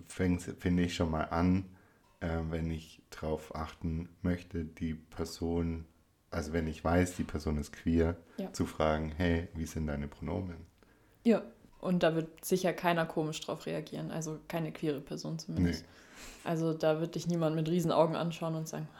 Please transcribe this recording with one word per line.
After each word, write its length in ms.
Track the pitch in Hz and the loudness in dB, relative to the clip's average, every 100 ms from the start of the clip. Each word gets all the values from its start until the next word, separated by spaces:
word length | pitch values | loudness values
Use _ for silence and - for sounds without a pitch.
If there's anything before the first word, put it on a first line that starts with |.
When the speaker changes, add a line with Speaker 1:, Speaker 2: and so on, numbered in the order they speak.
| - | -16
Speaker 1:
fängt's, 420 | - 92 90 - - | 0 2 2 0 -4
finde 260 | 92 90 | 2 4
ich, 100 | 87 | 2
schon 160 | - 85 | 2 2
mal 140 | 78 | 2
an, 400 | 80 82 90 92 95 - - _ _ _ | 0 4 4 4 2 -12 -20 _ _ _
äh, 180 | 85 82 80 | -2 -2 -2
wenn 200 | 82 82 | -2 -2
ich 320 | 80 - - _ | -4 -8 -20 _
drauf 440 | - 78 78 - - | -8 -4 -4 -4 -8
achten 520 | 80 - 85 80 85 - | -8 -6 -4 -4 -6 -4
möchte, 420 | 87 87 - 87 | 0 0 -2 -6
die 300 | 78 - 82 | -6 -4 -4
Person, 920 | 78 - - 80 - 82 85 82 82 80 _ _ _ _ | -4 -8 -6 -6 -2 0 2 0 -2 -8 _ _ _ _
also 220 | 87 76 | -6 -2
wenn 140 | 82 80 | 0 -2
ich 180 | 78 | -2
weiß, 320 | 78 87 90 - | 2 4 4 0
die 80 | |
Person 340 | 78 - 80 76 | -4 -2 -2 -2
ist 140 | 73 | -4
queer, 440 | - - 82 82 87 - - | -4 2 4 4 2 -8 -10
Speaker 2:
Ja. 160 | 190 | -10
Speaker 1:
zu 140 | - - | -4 -4
fragen, 440 | - 78 78 78 78 | 2 2 4 0 0
„Hey, 320 | 87 82 87 | 2 2 0
wie 120 | 80 78 | -6 -6
sind 200 | 82 78 | -4 -2
deine 220 | 71 71 | -2 -4
Pronomen?“ 580 | - 76 92 95 82 82 _ _ _ _ _ | -8 -4 -4 -4 -10 -16 _ _ _ _ _
Speaker 2:
Ja, 180 | 233 196 - - - - | 4 4 2 -14 -20 -8
und 220 | - 180 | 0 4
da 120 | 175 | 4
wird 300 | 160 160 - | 4 -2 -8
sicher 280 | - 185 180 | -2 0 2
keiner 320 | 160 175 175 160 | 0 0 2 0
komisch 340 | - 156 156 | -2 -2 -4
drauf 260 | - 160 - | -6 -6 -4
reagieren, 440 | 165 160 156 156 | -6 -6 -8 -6
also 280 | 165 160 156 - | -6 -6 -8 -6
keine 220 | 170 156 | -4 -4
queere 280 | 156 160 147 | -2 -2 -2
Person 380 | 156 151 156 160 | -4 -8 -6 -8
zumindest. 440 | - 165 87 80 | -4 2 2 2
Speaker 1:
Nee. 60 | - - - - - - | -6 -20 -20 -18 -18 -10
Speaker 2:
Also 280 | - 165 165 | -4 0 0
da 280 | 160 160 156 | 2 4 4
wird 160 | 165 165 | 0 -2
dich 100 | 170 | 0
niemand 300 | 170 156 160 | 2 2 2
mit 120 | 156 | 2
Riesenaugen 460 | 175 165 143 160 160 | 2 4 6 6 4
anschauen 380 | 170 160 165 | -2 -2 -4
und 140 | 160 160 | -4 -4
sagen, 200 | 151 156 - | -6 -8 -10